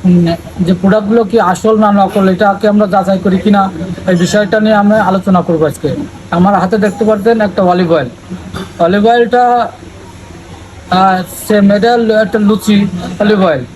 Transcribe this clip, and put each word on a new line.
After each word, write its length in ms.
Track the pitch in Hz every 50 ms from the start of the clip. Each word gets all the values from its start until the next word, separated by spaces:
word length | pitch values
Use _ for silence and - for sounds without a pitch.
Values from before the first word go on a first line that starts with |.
| -
উম, 320 | 185 180 175 175 165 170 170 - - - -
যে 120 | 185 170 185
প্রোডাক্টগুলো 500 | 175 180 196 202 214 208 196 220 233 226
কি 160 | 196 202 226
আসল 400 | 196 175 185 180 - 214 220 214
না 120 | 220 208
নকল, 380 | 208 202 196 185 - 208 190 190
এটাকে 380 | 185 180 214 202 196 196 - 214
আমরা 200 | 202 208 214 190
যাচাই 320 | 180 196 185 185 196 185
করি 180 | - 208 185 190
কিনা, 340 | - 214 202 202 190 190 185 160 175 190 180 - - -
এই 80 | 180
বিষয়টা 440 | 170 175 170 - 208 208 196 220 214
নিয়ে 160 | 214 214 220
আমরা 280 | 208 202 202 214 220 202
আলোচনা 380 | 185 190 190 180 196 185 180
করবো 240 | 165 - 170 156 156
আজকে। 300 | 151 - - - 147 131 - - - - - - -
আমার 280 | - 175 180 196 202 185
হাতে 180 | 175 185 214 214
দেখতে 280 | 196 208 190 - 226
পাচ্ছেন 360 | 208 220 214 196 226 233 226
একটা 200 | 214 202 - -
অলিভ 300 | 196 180 175 175 180 165
অয়েল। 180 | 165 156 131 120 - - - - - - - - - - 190 - - -
অলিভ 280 | 175 165 185 208 208 226
অয়েলটা, 600 | 233 240 240 233 247 247 247 247 240 240 226 - - - - - - - - - - - - - - - - - - - - - - - - -
আহ, 320 | - 185 190 190 185 185 180 - - - - -
সেম, 240 | 208 208 202 202
এটা 260 | 202 208 196 233 240 233
ল-, 140 | 233 220
একটা 280 | 214 214 220 - - 220
লুচি 480 | 208 202 214 214 - - 208 202 202 - - - - - 180 -
অলিভ 240 | 208 208 214 202 190
অয়েল। 200 | 175 156 131 123 - -